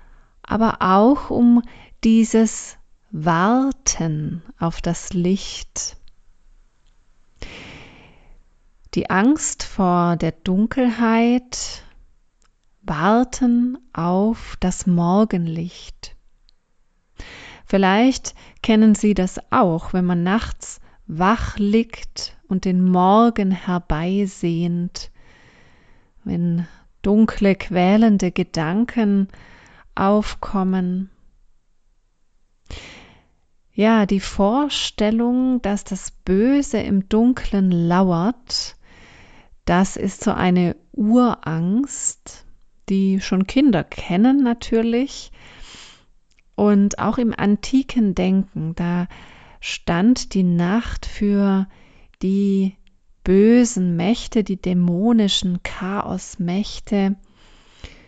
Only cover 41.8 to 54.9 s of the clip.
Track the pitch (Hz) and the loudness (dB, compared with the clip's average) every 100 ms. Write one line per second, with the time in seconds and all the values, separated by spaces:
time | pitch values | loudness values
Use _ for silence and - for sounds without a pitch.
41.8 | 277 - - - - - - - - _ | -4 -6 -10 -10 -20 -20 -20 -20 -20 _
42.8 | - 196 190 190 - 190 190 262 294 170 | -2 0 2 0 0 -2 0 2 4 2
43.8 | - - - 180 247 277 240 233 - 226 | -2 -10 -4 2 4 4 2 -2 -2 -2
44.8 | 226 233 277 - - - - - - - | 0 -2 -4 -8 -18 -20 -20 -20 -20 -20
45.8 | - - _ _ _ _ _ - 208 202 | -20 -20 _ _ _ _ _ -2 2 4
46.8 | 202 - 208 240 233 - 196 208 - 269 | 2 0 -4 -2 -2 0 0 0 0 -2
47.8 | 269 247 208 175 185 190 196 156 160 165 | 0 -2 0 0 0 0 -2 -6 -8 -6
48.8 | 175 175 175 - - - - - - - | -4 -4 -6 -10 -20 -20 -20 -16 -12 -10
49.8 | - 170 214 254 - 196 180 175 175 226 | -4 2 2 2 0 -2 0 0 0 -2
50.8 | - - - - 202 202 196 190 190 - | -4 -8 -8 -4 0 2 2 0 -2 -10
51.8 | - - - - 185 196 202 196 190 - | -20 -20 -20 -8 -2 0 0 0 -2 -6
52.8 | - _ _ _ - 190 214 240 240 190 | -20 _ _ _ 2 6 8 6 4 0
53.8 | 180 170 180 233 - 226 202 190 180 180 | 0 0 0 -2 -2 -2 -2 -4 -2 0
54.8 | 175 | 2